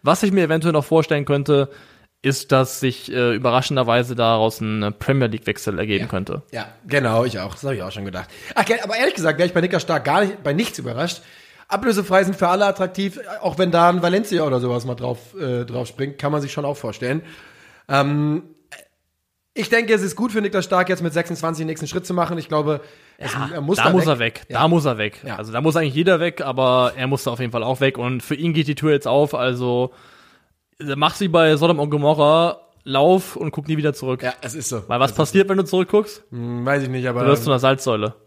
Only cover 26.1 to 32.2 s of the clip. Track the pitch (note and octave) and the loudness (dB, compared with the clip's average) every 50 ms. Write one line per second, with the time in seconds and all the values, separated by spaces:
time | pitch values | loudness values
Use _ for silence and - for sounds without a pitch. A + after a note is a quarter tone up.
26.1 | F#3 D#3+ E3+ E3+ D#3+ - D#3 C#3 B2+ C3 C3 B2+ B2+ B2+ B2 B2 - C3 B2+ C3 | 4 2 2 -2 -2 -4 -4 -4 0 2 2 4 4 4 4 2 0 -2 -2 -2
27.1 | C#3 C3 - C3+ A#2+ A#2 B2+ A#2 A#2 A#2 A2 A#2+ C3 B2 C3+ C3+ C3 B2 A#2+ B2 | -2 -2 -2 -6 -4 -4 -6 -4 -4 -4 -2 -2 -2 0 0 0 0 -2 -4 -4
28.1 | B2+ B2 - - D3+ C3+ D#3+ E3+ D#3+ E3+ D3+ D3 D3 - D3+ D#3 D3 C#3 - A2+ | -4 -6 -4 -6 -6 -2 -2 0 0 0 0 0 -2 -2 2 2 2 2 2 2
29.1 | B2 C#3+ D3+ D3 - B2 B2 B2+ B2 B2 B2 B2 B2 B2 B2+ B2+ - - - - | 2 4 2 2 0 -2 -2 -2 -2 -2 -2 0 0 0 0 -2 -6 -16 -20 -20
30.1 | - - _ _ _ _ _ _ _ _ _ _ _ _ D3+ C#3+ C#3 C#3+ D3+ D#3+ | -20 -20 _ _ _ _ _ _ _ _ _ _ _ _ -8 -6 -2 0 0 0
31.1 | - - G3+ F3+ D#3+ E3+ E3 D#3 D#3 C#3+ D#3+ E3+ F3 D3 D3 D3+ D3 D3 C#3+ D3 | 2 0 -2 2 4 6 6 6 6 4 4 2 2 2 0 0 0 2 2 2
32.1 | D#3 D3+ | 4 4